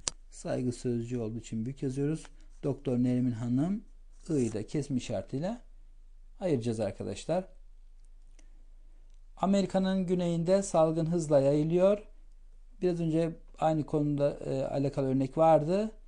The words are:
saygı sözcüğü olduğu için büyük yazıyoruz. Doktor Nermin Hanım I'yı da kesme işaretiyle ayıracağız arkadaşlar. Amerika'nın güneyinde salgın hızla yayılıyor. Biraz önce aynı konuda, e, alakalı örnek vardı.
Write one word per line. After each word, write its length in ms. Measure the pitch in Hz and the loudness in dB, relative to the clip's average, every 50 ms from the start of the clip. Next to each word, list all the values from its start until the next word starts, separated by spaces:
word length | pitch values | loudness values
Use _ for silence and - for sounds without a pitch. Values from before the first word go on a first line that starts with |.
| - - - - - - | -8 -8 -8 -8 -12 -20
saygı 420 | - - - 175 131 127 127 127 120 | -18 -12 -8 -6 -4 -4 -2 -4 -4
sözcüğü 460 | - - 127 120 117 117 117 127 120 | -4 -4 -4 -4 -4 -4 -6 -6 -6
olduğu 200 | 113 107 117 117 | -6 -6 -8 -8
için 260 | 110 - 120 113 110 | -10 -8 -6 -6 -6
büyük 180 | 131 139 - 143 | -6 -6 -6 -6
yazıyoruz. 420 | 135 127 139 143 147 160 160 - - - - - - - - - | -6 -4 -4 -4 -4 -4 -6 -8 -12 -20 -20 -20 -20 -14 -8 -6
Doktor 360 | 143 131 - - 139 123 120 | -6 -6 -4 -4 -2 0 0
Nermin 320 | 127 123 127 127 127 127 | 2 2 2 0 0 -2
Hanım 540 | 117 110 120 120 123 131 151 185 202 220 - - - - - - - - - - | -2 -4 -4 -2 0 0 0 0 -2 -4 -8 -12 -18 -20 -20 -20 -20 -14 -8 -4
I'yı 240 | 156 139 120 110 120 | -2 0 0 0 -2
da 140 | 131 110 | -4 -6
kesme 300 | - - 156 139 - 135 | -4 -4 -4 -4 -2 -4
işaretiyle 640 | 123 - - 113 95 - - - 135 160 190 240 - - - - - - - - - - - - - - - - - | -4 -4 -4 -6 -6 -6 -6 -6 -6 -4 -4 -6 -8 -12 -18 -20 -20 -20 -20 -20 -20 -20 -20 -20 -20 -20 -20 -12 -6
ayıracağız 400 | 208 180 147 123 113 120 110 110 | -2 0 0 0 0 -2 -2 -2
arkadaşlar. 640 | 107 101 98 - 101 98 104 - - - 160 185 185 - - - - - - - - - - - - - - - - - - - - - - - - - - - - - - - - - - - - - - | -2 -4 -4 -6 -8 -8 -8 -8 -4 -4 -2 -2 -4 -6 -10 -20 -20 -20 -20 -20 -20 -20 -20 -20 -20 -20 -20 -20 -20 -20 -20 -20 -20 -20 -20 -20 -20 -20 -20 -20 -20 -20 -20 -20 -20 -20 -20 -20 -20 -20 -8
Amerika'nın 680 | - 185 185 196 196 185 185 - 190 190 190 190 190 185 | -2 2 2 4 4 2 2 2 0 2 2 2 0 0
güneyinde 560 | 170 185 180 180 170 170 165 165 180 190 196 196 | 0 0 0 2 2 0 0 2 4 4 2 2
salgın 440 | - - 165 160 160 160 165 160 | 2 4 4 4 4 4 2 0
hızla 340 | 160 175 175 156 147 156 139 | 0 0 0 2 4 4 4
yayılıyor. 640 | 135 139 147 151 151 160 170 175 185 196 208 202 - - - - - - - - - - - - - - - - 175 | 6 6 4 4 4 2 4 4 4 4 4 2 -2 -8 -20 -20 -20 -20 -20 -20 -20 -20 -20 -20 -20 -20 -8 -2 0
Biraz 180 | 180 175 170 | 0 0 0
önce 320 | 170 165 156 165 170 160 165 - - - - - | 0 2 2 2 2 0 -2 -6 -14 -18 -6 -2
aynı 280 | 156 160 160 156 147 | 0 2 2 2 0
konuda, 520 | - - 151 147 147 147 139 143 143 139 - - | 0 0 0 2 2 2 2 2 0 0 -2 -6
e, 160 | 143 139 135 135 | -4 -4 -2 -2
alakalı 440 | - - 143 139 139 - 143 135 | -2 -2 -2 -2 -2 -2 -2 0
örnek 320 | 131 131 135 135 131 - - | 0 2 2 0 0 2 4
vardı. 520 | 160 160 160 147 147 156 185 202 214 220 - - - | 6 6 6 6 4 2 0 0 -2 -4 -6 -12 -18